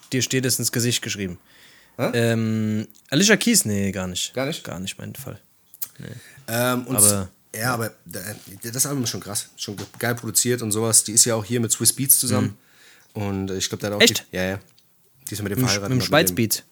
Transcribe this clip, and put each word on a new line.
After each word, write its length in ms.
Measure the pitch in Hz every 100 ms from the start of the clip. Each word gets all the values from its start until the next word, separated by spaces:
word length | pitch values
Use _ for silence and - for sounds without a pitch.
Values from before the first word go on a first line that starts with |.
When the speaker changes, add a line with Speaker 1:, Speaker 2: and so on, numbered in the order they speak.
| -
Speaker 1:
dir 100 | 131
steht 240 | 120 131 127
es 120 | 117
ins 140 | 117
Gesicht 300 | 123 120 113
geschrieben. 360 | - 92 98 87 _ - - - _ -
Speaker 2:
Hä? 140 | 147
Speaker 1:
Ähm, 720 | 120 117 113 110 110 107 107 110 - _
Alicia 260 | 139 202 202
Keys, 280 | - 233
nee, 260 | - 101 98
gar 140 | 190 185
nicht. 280 | - -
Speaker 2:
Gar 120 | 123 135
nicht? 160 | 165
Speaker 1:
Gar 160 | - 87
nicht 180 | 95 -
mein 160 | 107
Fall. 260 | - - - _ _ _ - - -
Nee. 80 | 50 - - - -
Speaker 2:
Ähm, 380 | 117 123 127 127
und 100 | 120
Speaker 1:
Aber 320 | 101 101 92 - _
Speaker 2:
s-, 40 | 110
ja, 120 | 120
aber, 120 | 120 110
äh, 840 | - - 98 92 101 - 95 117
das 140 | 120 139
Album 180 | 143
ist 60 | 113
schon 100 | 101
krass. 280 | 90 104 - -
Schon 200 | - 98
ge-, 100 | 101 -
geil 160 | 120
produziert 460 | 117 110 95 120 123
und 100 | 110
sowas. 320 | 107 113 110
Die 80 | -
ist 120 | 104
ja 100 | 123
auch 100 | 113
hier 160 | 98 120
mit 120 | 110
Swiss 200 | - 110
Beats 240 | - 135 -
zusammen. 380 | 123 107 104 - _ _ - - _
Speaker 1:
Mhm. 80 | 113
Speaker 2:
Und, 280 | 101 98 95
äh, 60 | 95
ich 120 | -
glaub, 120 | 101
der 100 | -
hat 60 | 104
auch 40 |
Speaker 1:
Echt? 240 | 113 - -
Speaker 2:
die, 40 | 90
ja, 60 |
ja. 140 | 92 95 - _ _ _ _ _ -
Die 40 |
ist 80 | 101
mit 80 | 104
dem 60 | 101
Speaker 1:
Mit 80 | 127
dem 0 |
Sch-, 120 | 101
Speaker 2:
verheiratet, 20 |
Speaker 1:
mit 80 | 98
dem 60 | 127
Speaker 2:
mit 60 | 92
Speaker 1:
Schweiz 200 | 147 165
Speaker 2:
dem 60 | 90
Speaker 1:
Beat? 280 | 113 - -